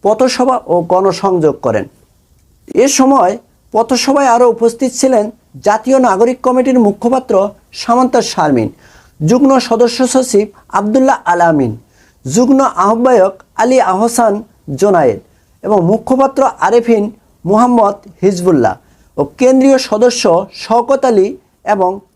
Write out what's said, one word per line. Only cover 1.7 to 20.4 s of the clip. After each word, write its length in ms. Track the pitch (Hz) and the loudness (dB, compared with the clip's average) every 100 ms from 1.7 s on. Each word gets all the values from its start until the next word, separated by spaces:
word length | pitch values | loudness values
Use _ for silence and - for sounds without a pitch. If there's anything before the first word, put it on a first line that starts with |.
| 104 - _ _ _ _ _ _ _ - | -4 -6 _ _ _ _ _ _ _ -8
এ 140 | - 262 | 0 0
সময় 500 | 277 269 277 180 233 _ _ _ | 2 2 2 0 -2 _ _ _
পথসভায় 560 | 220 226 247 254 277 277 | -4 -2 -2 0 0 2
আরও 220 | 233 247 | 2 2
উপস্থিত 440 | 226 233 233 262 | 2 -2 -2 -6
ছিলেন 380 | - 262 247 214 - _ 135 | -2 0 0 -2 -10 _ -6
জাতীয় 360 | 202 214 247 269 | -4 -2 0 0
নাগরিক 420 | 254 190 233 247 | 2 2 0 0
কমিটির 380 | 262 254 254 254 | -2 0 0 2
মুখপাত্র 720 | 208 202 240 262 254 208 202 - _ | 2 0 -2 -2 0 -2 -2 -8 _
সামান্তা 500 | - - 240 254 254 | -14 -2 0 0 0
শারমিন, 480 | 226 - 156 131 110 - _ - _ _ 151 | -2 -2 0 0 -2 -8 _ -20 _ _ 0
যুগ্ম 340 | 240 277 262 | 2 2 2
সদস্য 480 | - 226 240 240 254 | 0 0 0 0 -2
সচিব 400 | 262 262 202 208 - _ | 0 0 -2 -2 -8 _
আবদুল্লাহ 480 | 190 202 240 262 254 - | -4 0 0 0 0 -2
আল 160 | 175 | 0
আমিন, 360 | 170 156 127 113 _ _ _ _ 131 | 2 2 -2 -6 _ _ _ _ -6
যুগ্ম 260 | 160 254 269 269 - | 0 2 2 0 0
আহ্বায়ক 580 | 196 226 247 247 185 190 _ - | -2 0 2 2 2 -2 _ -4
আলী 260 | 233 262 | 0 2
আহসান 640 | 190 185 226 233 226 202 226 _ - 139 | 0 0 -2 0 0 -2 -8 _ -12 -2
জোনায়েদ 440 | 202 185 135 101 _ _ _ _ | 0 2 0 -2 _ _ _ _
এবং 240 | 190 208 170 | -2 0 0
মুখপাত্র 580 | 220 - 262 269 269 262 - | -2 -2 0 0 0 -2 0
আরেফিন 520 | 240 233 233 226 208 - _ _ 165 | 0 0 2 0 -2 -10 _ _ -2
মুহাম্মদ 500 | 214 247 240 202 202 - - | 0 2 2 0 -2 -16 -4
হিজবুল্লাহ 540 | 185 180 180 160 110 92 _ _ _ - | -2 0 0 2 0 -4 _ _ _ -8
ও 80 | 143 - | -8 0
কেন্দ্রীয় 400 | 247 262 269 269 | 2 4 4 2
সদস্য 720 | 262 214 247 240 208 170 | 0 0 0 0 0 0